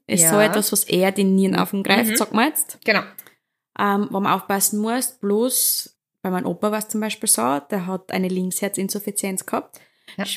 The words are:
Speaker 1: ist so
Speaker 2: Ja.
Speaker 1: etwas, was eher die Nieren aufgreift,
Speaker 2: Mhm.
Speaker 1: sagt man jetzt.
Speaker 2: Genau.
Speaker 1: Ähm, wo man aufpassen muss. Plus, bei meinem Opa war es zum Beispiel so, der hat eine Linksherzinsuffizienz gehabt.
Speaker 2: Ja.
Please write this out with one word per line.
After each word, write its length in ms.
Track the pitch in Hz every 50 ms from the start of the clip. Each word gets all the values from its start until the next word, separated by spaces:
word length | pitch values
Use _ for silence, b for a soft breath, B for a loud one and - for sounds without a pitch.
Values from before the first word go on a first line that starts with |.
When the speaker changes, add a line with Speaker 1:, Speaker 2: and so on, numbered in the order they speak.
| _
Speaker 1:
ist 220 | - 220 175 165 160
so 80 | 156
Speaker 2:
Ja. 80 | 208 214
Speaker 1:
etwas, 300 | 208 202 208 208 - 208
was 100 | 196 -
eher 300 | - - 180 185 190 196
die 100 | 202 196
Nieren 320 | 190 190 190 190 190 185
aufgreift, 540 | 185 185 - - 196 196 - 196 214 240 214
Speaker 2:
Mhm. 40 | 214 254
Speaker 1:
sagt 160 | 214 - -
man 160 | 214 240 311
jetzt. 280 | 302 - - - - - -
Speaker 2:
Genau. 160 | 233 214 190 - - - B B B B B B _ _ _ _ _ _ -
Speaker 1:
Ähm, 300 | 202 202 202 202 208 -
wo 80 | - 196
man 140 | 202 170 170
aufpassen 460 | 190 - - 196 196 196 - - 208
muss. 360 | 214 226 233 262 254 - - -
Plus, 760 | - 202 202 214 233 262 254 - - - - - - - _ _ _ _ _ _
bei 80 | - 185
meinem 160 | 185 180 -
Opa 240 | - 175 - - 214
war 100 | 208 214
es 100 | 208 -
zum 100 | - 214
Beispiel 300 | 214 214 208 - - 214
so, 300 | - - 226 247 277 285 - -
der 160 | 214 196 175 185
hat 240 | 190 180 185 -
eine 160 | - 190 185 185
Linksherzinsuffizienz 1160 | 185 185 185 185 180 - 202 196 202 - 196 196 - 202 202 208 202 - - 196 190 185 -
gehabt. 340 | - - - - - B B B B B B B B B B
Speaker 2:
Ja. 80 | 202 196 -